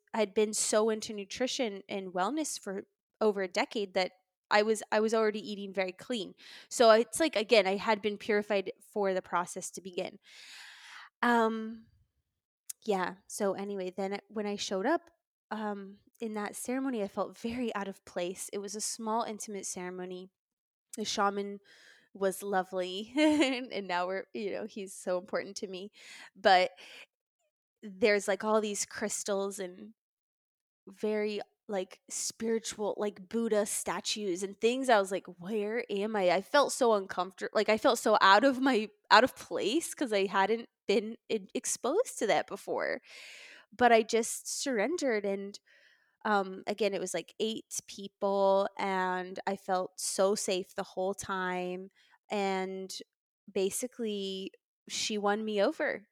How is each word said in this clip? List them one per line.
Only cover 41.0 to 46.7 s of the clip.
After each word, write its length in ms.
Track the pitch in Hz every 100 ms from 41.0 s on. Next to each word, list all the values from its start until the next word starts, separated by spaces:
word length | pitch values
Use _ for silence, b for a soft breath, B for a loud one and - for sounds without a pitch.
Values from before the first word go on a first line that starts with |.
| 214 233 -
e-, 180 | 214 190
exposed 640 | 262 - - 240 370 523 -
to 80 | 214
that 200 | 156 -
before. 540 | 196 - 123 71 - B B B B B B B 208
But 160 | 240
I 100 | 226
just 600 | 220 226 233 - - -
surrendered. 640 | 277 233 226 349 277 214 202
And, 340 | 196 196 208 b b b b b b 220
um, 380 | 208 190 190
again, 260 | -